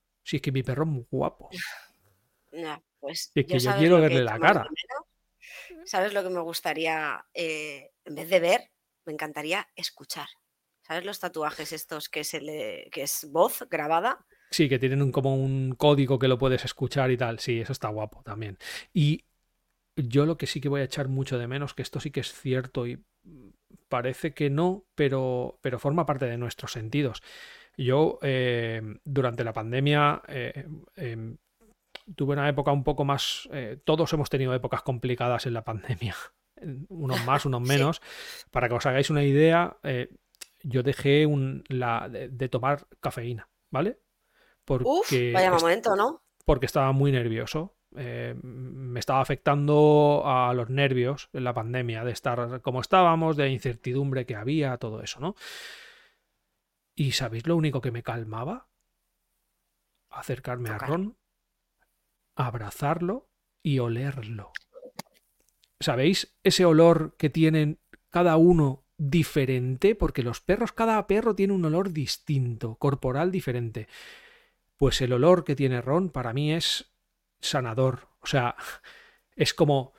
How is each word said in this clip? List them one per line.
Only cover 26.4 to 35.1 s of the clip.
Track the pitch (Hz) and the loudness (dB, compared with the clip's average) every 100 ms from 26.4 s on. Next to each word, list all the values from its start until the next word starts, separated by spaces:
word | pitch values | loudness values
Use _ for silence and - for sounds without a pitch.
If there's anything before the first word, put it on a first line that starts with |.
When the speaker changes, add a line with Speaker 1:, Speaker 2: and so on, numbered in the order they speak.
| 120 - - | -8 -8 -12
Speaker 1:
sentidos. | 117 110 143 135 - - - - - - - | -10 -4 -2 -2 -6 -16 -20 -20 -20 -20 -4
Yo, | 127 135 160 - | 0 2 2 0
eh, | 139 131 127 120 113 113 110 - | -2 0 0 0 -2 -6 -10 -12
durante | 151 139 127 117 | -4 0 0 -2
la | 117 | -4
pandemia, | 110 110 127 143 147 147 - - | -4 -4 0 2 4 2 0 -6
eh, | 139 120 135 147 156 - - | -8 -8 -10 -14 -16 -18 -12
em, | 127 113 113 - _ _ 226 _ _ - - 160 | -10 -10 -12 -14 _ _ _ _ _ -20 -18 -4
tuve | 139 | -2
una | 143 147 | 0 0
época | 139 143 | 0 2
un | 143 | 2
poco | 135 143 143 | 2 0 0
más, | 139 - - 262 | 0 -2 -4 -8
eh, | 151 110 131 | -10 -10 -6
todos | - 156 160 | 0 2 2
hemos | 156 135 | 0 0
tenido | 135 131 | 0 0
épocas | 127 120 - | 0 -2 -4
complicadas | - 123 127 | -4 -4 -2